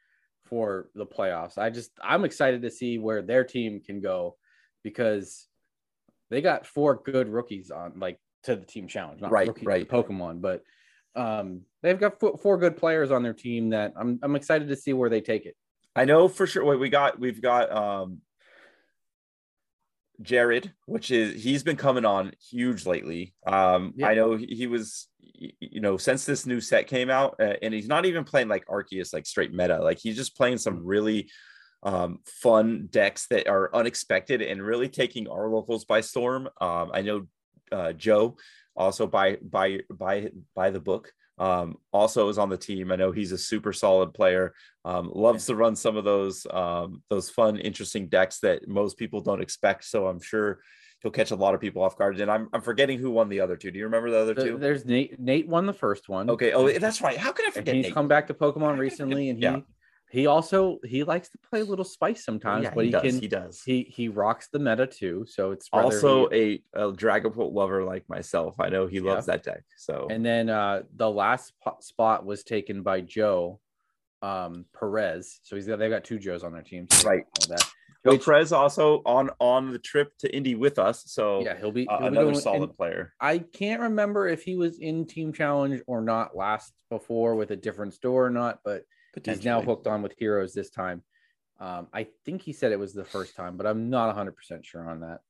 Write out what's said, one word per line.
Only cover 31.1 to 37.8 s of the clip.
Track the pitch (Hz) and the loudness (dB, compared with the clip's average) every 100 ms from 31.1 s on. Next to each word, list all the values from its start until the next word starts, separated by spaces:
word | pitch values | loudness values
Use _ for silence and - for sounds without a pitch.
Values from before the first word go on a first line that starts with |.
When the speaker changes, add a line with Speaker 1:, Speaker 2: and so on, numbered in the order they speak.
| 107 - - - - _ _ | 0 -4 -14 -20 -20 _ _
Speaker 2:
um, | 101 92 87 87 - | -4 -2 -2 -6 -16
fun | - 123 110 113 107 101 | 0 4 6 4 0 -2
decks | 110 98 - - | 2 2 0 -2
that | 107 - | 0 2
are | 98 92 117 | 2 2 0
unexpected | 117 - - 95 - 123 | 0 -2 -2 -2 0 -2
and | 69 98 | -2 -4
really | 104 120 127 | -2 -2 -2
taking | - 123 120 107 | -2 -2 -4 -8
our | 90 110 | -6 -2
locals | 110 113 113 - | -2 -2 -4 2
by | 110 | 2
storm. | 110 127 123 131 131 - | 2 -2 -2 -4 -6 -4
Um, | 90 87 85 | -2 -2 -4
I | - | -4
know, | 101 104 92 _ _ _ - | -2 -4 -6 _ _ _ -8
uh, | 101 | -6